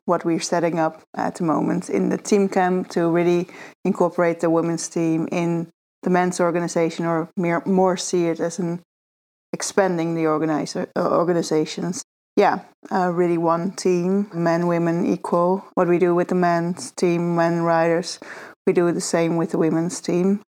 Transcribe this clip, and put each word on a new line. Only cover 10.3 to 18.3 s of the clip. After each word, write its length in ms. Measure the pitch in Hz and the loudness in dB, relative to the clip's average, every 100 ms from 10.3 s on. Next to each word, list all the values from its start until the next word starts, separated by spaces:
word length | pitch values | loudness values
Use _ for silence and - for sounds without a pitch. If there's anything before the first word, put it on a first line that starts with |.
| 156 160 156 165 - 180 - | 0 0 -2 -4 -6 -6 -2
uh, 140 | 175 | 0
organizations. 960 | - 170 170 165 156 156 - 175 - - _ _ - | 2 2 0 0 0 -2 -4 -6 -6 -12 _ _ 2
Yeah, 240 | 190 185 - _ - | 2 2 -6 _ -4
uh, 220 | 190 180 | -2 0
really 260 | 170 175 170 | 2 0 2
one 340 | 165 170 170 | 2 0 -2
team, 580 | - 185 180 180 196 202 | -2 0 0 2 0 -2
men, 320 | 170 170 170 175 | -2 0 2 0
women 380 | 170 170 170 165 | 0 0 0 0
equal. 600 | 180 - 175 175 190 - | -2 0 0 2 0 -2
What 160 | - 175 | 0 2
we 100 | 175 | 4
do 160 | 175 175 | 4 2
with 140 | 175 | 2
the 60 | 180 | 2
men's 560 | 175 170 170 180 - | 2 2 -2 -6 -10
team, 440 | - 180 170 175 170 | -2 0 0 0 2
men 280 | 170 170 | 2 2
riders, 540 | 170 165 165 165 180 - - | 2 2 2 0 -2 -10 -16